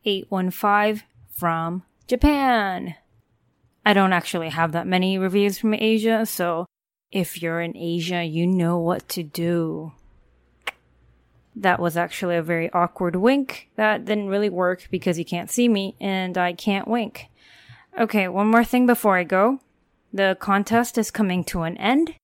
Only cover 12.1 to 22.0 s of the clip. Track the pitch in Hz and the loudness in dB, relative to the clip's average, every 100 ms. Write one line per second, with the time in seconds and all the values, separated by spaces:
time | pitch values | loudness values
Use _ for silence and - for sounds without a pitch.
12.1 | - 185 170 160 165 165 180 170 - 175 | -4 -2 -2 0 -2 0 0 -2 -2 -4
13.1 | 180 220 277 262 - - - 214 208 - | 2 2 2 -2 -10 -14 -2 0 0 -2
14.1 | 208 196 202 208 180 180 180 - 185 185 | -4 -2 -2 -2 0 -2 -2 -6 -2 -2
15.1 | 165 165 175 - - 240 208 196 - 196 | -2 -4 -8 -4 0 2 2 -2 -6 -4
16.1 | 190 185 180 180 175 - 196 - 233 214 | -4 -4 -2 -2 -2 -2 -2 -2 -4 -4
17.1 | - - _ _ - - - _ - 226 | -10 -20 _ _ -20 -20 -20 _ -2 0
18.1 | 214 185 180 208 226 233 247 247 240 214 | 2 0 0 4 4 4 4 4 4 4
19.1 | 185 170 185 220 269 _ _ _ _ _ | 2 2 2 4 2 _ _ _ _ _
20.1 | 196 196 185 - 196 202 226 247 - 214 | 0 0 0 0 0 2 0 2 -2 -2
21.1 | - 202 180 170 180 165 - 208 277 | 0 0 0 -2 -4 -4 -2 0 2